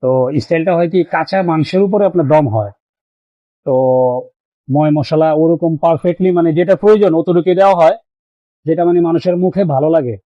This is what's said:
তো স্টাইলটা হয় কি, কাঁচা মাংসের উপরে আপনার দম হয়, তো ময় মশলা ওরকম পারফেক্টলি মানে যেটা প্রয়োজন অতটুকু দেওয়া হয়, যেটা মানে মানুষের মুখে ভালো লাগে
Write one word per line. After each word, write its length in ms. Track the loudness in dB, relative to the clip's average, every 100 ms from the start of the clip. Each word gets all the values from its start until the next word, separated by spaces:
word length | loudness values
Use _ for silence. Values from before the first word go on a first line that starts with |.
তো 280 | -2 -2 0 -2
স্টাইলটা 360 | -2 -2 0 0
হয় 140 | 0
কি, 140 | -2
কাঁচা 400 | -2 -4 -2 -2
মাংসের 380 | -2 -2 -2 0
উপরে 240 | 0 0 0
আপনার 220 | 0 2
দম 200 | 2 0
হয়, 220 | -2 -6 -10 _ _ _ _ _ _ _ _ -2
তো 80 | 0 2 0 0 -2 -10 _ _ _ -6
ময় 200 | -2 0
মশলা 420 | 0 -2 0 0
ওরকম 440 | 0 0 0 -2 -2
পারফেক্টলি 540 | -2 0 -2 -2 -2
মানে 220 | 0 0
যেটা 220 | 0 0 0
প্রয়োজন 400 | 4 4 4 0
অতটুকু 400 | 0 0 0 2
দেওয়া 200 | 2 4
হয়, 220 | 2 2 _ _ _ _ _ _ -4
যেটা 200 | 0 2
মানে 160 | 2
মানুষের 360 | 0 0 -2 0
মুখে 260 | -2 0
ভালো 260 | -2 0 0
লাগে 280 | 0 -2 -8 _